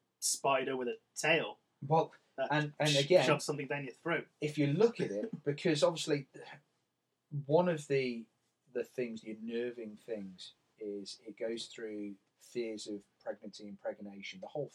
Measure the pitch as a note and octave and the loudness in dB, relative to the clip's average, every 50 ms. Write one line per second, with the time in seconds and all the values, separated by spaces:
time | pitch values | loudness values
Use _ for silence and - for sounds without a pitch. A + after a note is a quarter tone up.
0 | _ _ _ _ - - - - - C#3+ C#3 C3 - C3+ C3+ B2+ B2+ A#2+ A2+ - | _ _ _ _ -2 -2 -2 2 2 2 2 4 2 0 -2 0 -2 -2 -4 -4
1 | _ _ _ - - D3+ E3 D#3 B2 G#2 - - _ _ _ _ - C#3 D#3+ G3+ | _ _ _ -2 2 4 4 4 4 0 -6 -12 _ _ _ _ 0 4 4 4
2 | G#3 - - - _ _ _ - C3+ B2+ C#3+ D3+ D3 D3 - _ D3 D3+ D3 C#3 | 4 2 -4 -18 _ _ _ -4 0 2 2 2 2 0 0 _ 2 4 4 4
3 | C#3 C#3+ F3+ F3+ C3+ C3+ D3 C#3+ - - D3 C#3 C#3+ C3 D3 C#3+ C#3 B2+ - - | 6 8 8 8 8 8 4 2 2 -2 -4 -4 -2 -4 -4 -4 -4 -8 -10 -8
4 | _ E3 E3+ C#3 - - _ _ D3+ D3+ D3 D3 D3 C#3 C#3+ F3 A3 A#3 A#3 - | _ 0 0 0 -2 -6 _ _ -4 -4 2 2 2 4 6 6 6 4 4 2
5 | E3+ - G2 G2+ A2 A3+ - - - D3 D3 D3 - F3+ D#3 C#3+ D#3+ F3 E3+ D3+ | -2 -2 -2 -4 -4 -4 -6 -4 -4 -4 -4 0 2 2 4 6 4 4 2 0
6 | - D#3+ D3+ D3 C3 - _ - - - - - _ _ _ _ _ _ _ _ | -2 -2 -2 -2 -2 -8 _ -18 -18 -16 -18 -20 _ _ _ _ _ _ _ _
7 | _ _ _ _ _ _ D3+ C#3+ C#3+ C3 D3 E3+ F3+ F3+ E3+ D#3 C#3+ - C#3+ C3+ | _ _ _ _ _ _ -8 -8 -2 4 4 4 4 4 2 -2 0 0 0 0
8 | C3 B2+ A#2+ A#2 A2 _ _ _ _ _ _ _ _ _ _ B2 A2+ - _ - | 2 0 -4 -6 -10 _ _ _ _ _ _ _ _ _ _ -6 -6 -4 _ -6
9 | B2+ A#2 A2 A2 - A2 G#2+ G#2+ A2 A#2 A#2 A#2 A#2+ A#2+ A#2 A#2+ A2+ G#2+ G#2+ G#2+ | -4 -4 -6 -10 -10 -12 -12 -10 -8 -6 -4 -4 -4 -4 -6 -8 -12 -12 -14 -16
10 | - - A#2 G#2 G2 F#2+ F#2 F2+ - - - _ _ _ _ _ A2 G#2 G2+ G2+ | -10 -8 -8 -8 -8 -10 -12 -14 -16 -18 -18 _ _ _ _ _ -8 -8 -8 -8
11 | G2 G2 - - _ A2+ G#2 - A#2 A2+ A#2 A2+ A2 - - - A#2 A2 G#2+ G#2 | -10 -12 -14 -16 _ -18 -10 -6 -4 -4 -4 -4 -8 -10 -12 -12 -10 -8 -8 -8
12 | G#2 G#2 G2+ - _ _ _ _ - - - A#2+ A#2 A2 A2 G#2 - - G#3 G3+ | -8 -8 -10 -12 _ _ _ _ -20 -10 -6 -4 -4 -4 -6 -8 -8 -8 -8 -10
13 | - _ _ _ _ A#3+ G#3+ G#3 A3+ G#3+ - - A3 G#3 G3+ G3 _ A2 G#2 - | -10 _ _ _ _ -10 -10 -8 -10 -16 -14 -12 -14 -14 -14 -8 _ -8 -8 -6
14 | G2+ G2+ G2 G2 G2 - - F#2+ F#2 - - D3 C#3 A#2 - | -10 -14 -14 -12 -12 -12 -12 -12 -14 -10 -6 -6 -6 -6 -8